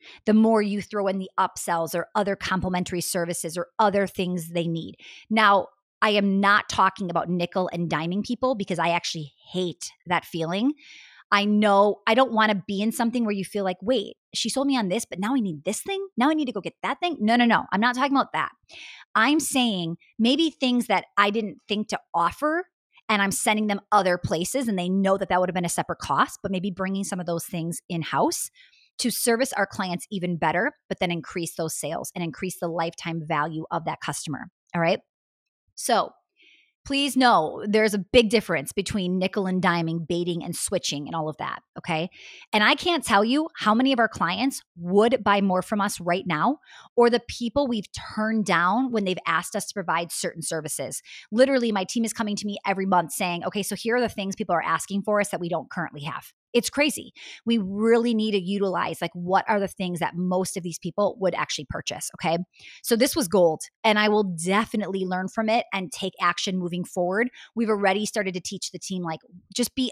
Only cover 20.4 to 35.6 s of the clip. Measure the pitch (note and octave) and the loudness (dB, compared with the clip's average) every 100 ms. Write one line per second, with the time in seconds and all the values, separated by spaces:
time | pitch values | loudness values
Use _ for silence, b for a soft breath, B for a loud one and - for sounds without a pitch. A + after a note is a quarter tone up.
20.4 | E4 - B3+ B3 G3+ F#3+ - - G3+ G#3+ | 2 0 0 2 2 0 0 2 2 2
21.4 | G#3+ - - G#3 G#3 - - E3+ E3+ - | -4 -8 -6 -4 -4 -6 -4 0 0 0
22.4 | D4+ E4 F#4+ _ _ b - G#3+ G3 F#3+ | 0 0 -4 _ _ b 0 2 2 2
23.4 | A#3 G#3+ G#3+ G3+ - G#3 F#3 F3 - E3 | 0 2 0 -2 2 2 4 0 0 -2
24.4 | F3 C4 A#3 F#3+ F3 F#3+ F#3+ G3 F#3 F3+ | 0 -2 -2 -2 0 2 2 2 2 2
25.4 | F#3 F3+ F3 - - E3 - C#3+ - - | 2 0 -2 -2 -4 -6 -2 0 0 -2
26.4 | F#3+ F#3 F#3+ F3+ F#3 G3 F#3+ F#3 E3+ E3+ | -6 -4 -4 -4 -4 -4 -4 -6 -4 -4
27.4 | - F3 E3 D#3+ - E3+ D3+ C3+ B3+ - | -4 -6 -6 -6 -6 -6 -2 0 0 0
28.4 | - b b b b - A#3+ - - A3+ | -8 b b b b -6 -4 0 0 0
29.4 | B3+ - G3 - F#3 F3 - G3 F3+ E3+ | 0 -2 -4 -4 -6 -6 -6 -6 -4 0
30.4 | D#3+ E3+ B3 - _ - F3+ E3+ - F#3 | 0 2 -2 -4 _ -4 -2 -2 -6 -8
31.4 | E3 - D#3+ - C#3+ E3 - F3+ E3+ - | -8 -4 -6 -4 -6 -6 -8 -6 -6 -4
32.4 | F#3 - E3 E3+ E3+ - F3 E3 D3+ D3+ | -8 -6 -6 -4 -4 -6 -6 -6 -2 -2
33.4 | D#3 D#3+ D#3+ E3+ E3 D3 - C#3+ - C#3 | -2 -4 -6 -6 -4 -6 -8 -8 -8 -8
34.4 | - _ _ F3 E3 G3+ - _ _ _ | -10 _ _ 0 2 0 -4 _ _ _
35.4 | _ _ | _ _